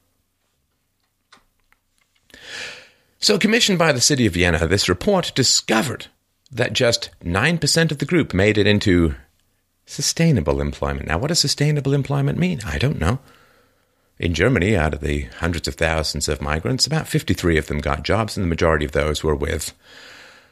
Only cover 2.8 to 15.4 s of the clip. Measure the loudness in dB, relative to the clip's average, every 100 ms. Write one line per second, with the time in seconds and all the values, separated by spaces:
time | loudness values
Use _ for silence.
2.8 | -20 _ _ -4 0 2 4 4 4 2
3.8 | 2 2 2 4 2 4 2 4 2 2
4.8 | 0 0 2 0 0 0 0 0 0 -2
5.8 | -2 -6 -12 _ _ _ _ -4 -2 0
6.8 | 0 0 -4 -12 -4 0 2 0 0 2
7.8 | 2 0 -2 0 0 2 4 4 4 4
8.8 | 4 4 4 0 -12 _ _ _ _ _
9.8 | -16 -6 -4 0 2 2 2 0 -2 -4
10.8 | -4 -4 -4 -2 -2 0 -2 0 0 0
11.8 | 0 -2 0 -2 -2 0 -2 -2 -6 -2
12.8 | -2 0 0 -2 -6 -20 _ _ _ _
13.8 | _ _ _ -6 -2 0 2 2 2 0
14.8 | 0 -2 -4 -4 -6 -6